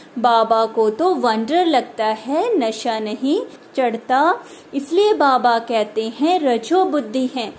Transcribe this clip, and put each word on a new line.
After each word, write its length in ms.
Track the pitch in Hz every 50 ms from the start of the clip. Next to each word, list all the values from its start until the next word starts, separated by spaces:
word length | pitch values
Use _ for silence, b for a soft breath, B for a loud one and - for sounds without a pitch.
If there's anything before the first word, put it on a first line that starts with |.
| B B B 254
बाबा 460 | 220 240 233 226 226 220 226 220 226
को 220 | 220 220 226 220 214
तो 240 | 214 220 330 370 359
वंडर 500 | 269 240 240 220 220 226 220 302 349 370
लगता 400 | 330 302 247 233 - - - 214
है, 500 | 220 220 220 - 247 285 320 415 480 453 330
नशा 400 | 240 220 220 - - 254 220 220
नहीं 400 | 214 214 214 214 254 269 311 427 523 - B B B - -
चढ़ता, 460 | - 254 240 220 220 - - 254 262 294 330 427 480 B B B B B B B
इसलिए 380 | 277 277 - 330 370 415 427 427
बाबा 440 | 294 294 277 262 247 220 247 233 233
कहते 480 | 226 - 240 220 208 214 - 220 220 226
हैं 280 | 226 - 277 330 370 359
रजो 440 | 302 262 240 226 226 - 320 381 370
बुद्धि 420 | 285 269 294 233 214 214 262 254 254 254
हैं। 180 | 262 220 196 -